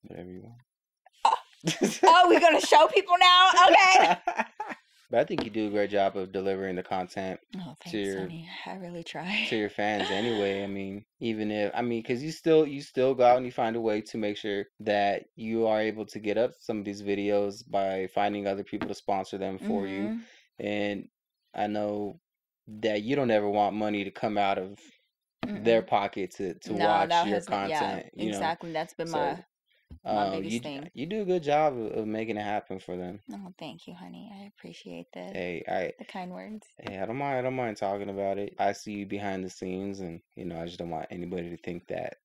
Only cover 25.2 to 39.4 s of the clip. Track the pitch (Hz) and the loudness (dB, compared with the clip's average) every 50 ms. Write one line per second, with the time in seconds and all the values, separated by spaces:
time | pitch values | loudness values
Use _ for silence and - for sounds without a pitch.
25.2 | _ _ _ _ - - 104 101 107 113 113 113 110 - - 107 101 101 - - | _ _ _ _ -10 -8 -8 -2 2 4 4 4 4 2 0 0 0 0 -4 -6
26.2 | 98 92 - - 101 92 82 - - - 110 101 - - - 101 - 170 170 170 | -6 -6 -6 -6 -6 -6 -6 -8 -8 -6 -2 0 2 4 4 4 4 4 4 2
27.2 | 175 202 208 - - - - 101 98 98 160 151 139 139 - 92 - - - - | 2 2 0 -2 -2 -2 -4 -2 -2 -2 -2 -2 -2 -2 -4 -6 -10 -12 -10 -6
28.2 | - 110 104 98 175 160 165 170 - 170 160 156 160 170 - _ 165 165 165 151 | -4 -4 -2 -2 -2 -2 -4 -4 -8 -8 -6 -6 -6 -6 -8 _ -8 -4 -2 -2
29.2 | 147 143 143 175 180 _ _ _ _ _ _ _ _ _ - - _ - 110 104 | -2 -2 -4 -6 -10 _ _ _ _ _ _ _ _ _ -20 -14 _ -2 0 0
30.2 | 101 98 95 95 98 107 107 120 123 156 143 139 147 - _ - 127 165 202 220 | 0 0 -2 -4 -4 -4 -6 -6 -6 -6 -10 -10 -12 -14 _ -10 -8 -6 -4 -4
31.2 | 208 180 185 180 156 143 143 151 156 151 135 123 110 107 - 113 110 107 107 110 | -2 0 0 0 2 2 2 4 2 2 0 -2 -6 -6 -4 -4 -4 -4 -4 -4
32.2 | 110 110 110 104 104 104 104 104 - _ 95 95 - - 90 90 90 90 92 104 | -4 -4 -4 -4 -4 -4 -4 -4 -4 _ -12 -12 -10 -10 -8 -8 -8 -8 -10 -12
33.2 | _ - 214 202 196 180 185 _ 170 156 - 165 - - 180 175 180 180 - 175 | _ -14 -14 -14 -14 -16 -16 _ -16 -16 -14 -16 -18 -18 -18 -18 -18 -18 -18 -18
34.2 | - 208 208 196 202 202 _ _ - 175 170 - - 190 175 170 - _ - 92 | -18 -18 -18 -20 -20 -20 _ _ -20 -20 -20 -18 -18 -16 -14 -16 -16 _ -14 -14
35.2 | 90 90 - - 90 90 87 80 - - 87 95 92 80 - _ 214 _ - 196 | -14 -10 -8 -6 -6 -6 -6 -8 -8 -6 -6 -4 -4 -6 -8 _ -16 _ -12 -12
36.2 | 180 180 180 185 185 196 220 214 - - _ _ - - 98 95 98 98 113 135 | -12 -12 -12 -14 -14 -14 -16 -18 -18 -20 _ _ -14 -12 -8 -8 -6 -6 -6 -6
37.2 | 143 143 139 127 123 131 131 131 123 113 104 - - 98 98 101 101 101 98 98 | -4 -2 -2 -2 -2 -2 -4 -2 -4 -4 -4 -4 -4 -4 -2 -4 -4 -6 -6 -4
38.2 | 98 98 98 98 101 101 - - 101 101 101 - - - 104 101 101 95 98 101 | -2 -2 -2 -4 -6 -10 -6 -2 -2 -2 -2 -2 -8 -10 -8 -8 -8 -8 -8 -6
39.2 | 104 101 95 95 | -6 -6 -6 -6